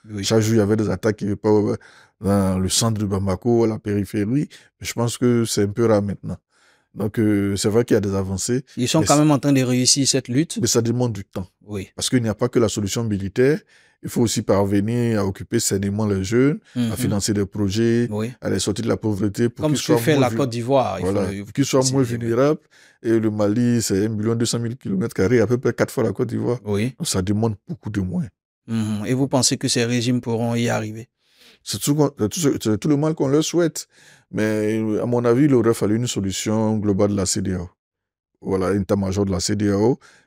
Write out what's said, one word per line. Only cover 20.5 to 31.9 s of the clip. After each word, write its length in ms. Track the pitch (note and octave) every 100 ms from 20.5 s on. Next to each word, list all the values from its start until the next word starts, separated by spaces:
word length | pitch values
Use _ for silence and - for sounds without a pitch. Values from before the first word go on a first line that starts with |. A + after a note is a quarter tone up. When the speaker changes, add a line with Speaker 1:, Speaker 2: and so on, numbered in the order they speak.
Speaker 1:
d'Ivoire, 480 | A#2 A#2 C3+ A2 F#2+
il 60 | F#2
faut 60 |
Speaker 2:
voilà, 160 | G2+ F#2
Speaker 1:
le, 60 |
il 60 | G2
faut 60 | G2
Speaker 2:
pour 80 |
qu'ils 120 | - C3+
soient 160 | C3+
moins 100 | C3 C3+
Speaker 1:
préciser, 120 | B2 A#2
oui. 60 | A#2
Speaker 2:
vulnérables. 320 | A#2 C#3+ D#3 _ _ - _
Et 160 | A#2 A2+
le 100 | A2
Mali, 520 | G#2+ G#2 A2+ A#2+ A#2+
c'est 240 | A2 F#2+ A2
un 20 |
million 280 | G#2+ A2 A#2
deux 100 | A#2+
cent 120 | A#2
mille 200 | A#2 B2
kilomètres 360 | - F#3+ A#2
carrés 280 | - F#2+ B2
à 60 | G#2+
peu 100 | B2
près 160 | B2
quatre 180 | - -
fois 140 | - A2+
la 80 |
Côte 160 | - A#2+
d'Ivoire. 300 | A2 A#2 A#2+
Speaker 1:
Oui. 320 | G#2 G2+ A#2+ -
Speaker 2:
Donc 100 | E3
ça 120 | G2
demande 340 | F#2 G#2 A2+ G#2 -
beaucoup 220 | C#3 A2
de 100 | G#2
moyens. 320 | F#2 F2+ - - _ _ -
Speaker 1:
Mhm. 360 | A2+ G#2+ G#2 G#2
Et 80 |
vous 140 | B2+ C3+
pensez 300 | C3+ A#2+ C#3
que 100 | C3
ces 160 | C3
régimes 380 | A#2 B2 A#2 B2
pourront 340 | A#2+ A2+ A#2 A#2+
y 140 | A#2
arriver ? 400 | A2+ A2 A2 A2+ _ _ _ - _
Speaker 2:
C'est 180 | - G#2+
tout, 280 | -